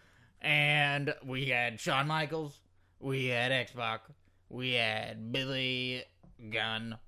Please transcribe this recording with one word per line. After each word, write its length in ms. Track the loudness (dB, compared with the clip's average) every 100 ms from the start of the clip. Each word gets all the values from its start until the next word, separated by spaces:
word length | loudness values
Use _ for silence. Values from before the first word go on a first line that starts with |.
| -20 -20 -20 _
And 720 | 2 4 6 4 4 2 -2 -4
we 220 | -4 -2 2
had 340 | 2 2 -2
Shawn 260 | 0 2 2
Michaels, 520 | 0 0 -4 -6 -10 _ _ _ _
we 280 | -4 -2 0
had 260 | 2 2
X-Pac, 500 | 2 0 -4 -4 -4 -8 -20 _ _ _
we 240 | -4 0
had 600 | 2 2 0 -4 -8 -4
Billy 680 | -2 -2 0 0 0 -2 -4 -8 _ -20 -16 -6
Gunn, 460 | -2 -2 -2 -6 -10